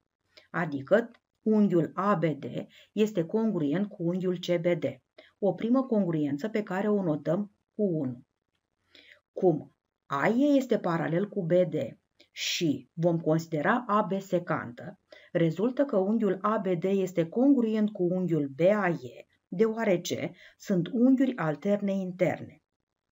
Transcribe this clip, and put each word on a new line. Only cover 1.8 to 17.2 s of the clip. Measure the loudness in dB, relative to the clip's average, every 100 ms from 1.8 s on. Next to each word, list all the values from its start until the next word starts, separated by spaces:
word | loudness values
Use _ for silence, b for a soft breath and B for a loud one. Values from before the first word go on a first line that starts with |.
| 0
A | -2 0
B | 0
D | 0 -2 -8 -10 -12 b b
este | -2 0 0
congruent | -2 -2 -2 0 0 0 -4
cu | -4
unghiul | -4 -2 -2 -4
C | -2 0
B | 0 0
D. | -4 -8 _ -20 B _
O | -2
primă | -2 0 0
congruență | 2 0 0 0 -2 -2 -2
pe | -4
care | -4 -2 0
o | 0
notăm | 0 -2 -2 -2 -4 _ _
cu | -4
unu. | -2 0 -4 -8 _ _ _ _ _ _ b b b b _
Cum | 0 2 2 -6 _ _ _ -6
A | 0 0
E | 2 4 4
este | 2 0
paralel | 0 -2 -2 -2 -2
cu | -4
B | 2
D | 2 2 -2 -6 -12 _ _ b
și | -10 -6 -2 -2 -2 -8
vom | -2 0 2
considera | 2 0 0 -2 0 0 0
A | 0
B | 0 -4
secantă, | -2 -4 -2 -4 -6 -12 -16 -18 _ B B
rezultă | 0 0 2 -2 0
că | 0 2
unghiul | 2 2 0 0
A | -2 0
B | 0
D | 0
este | 0 0 0 -2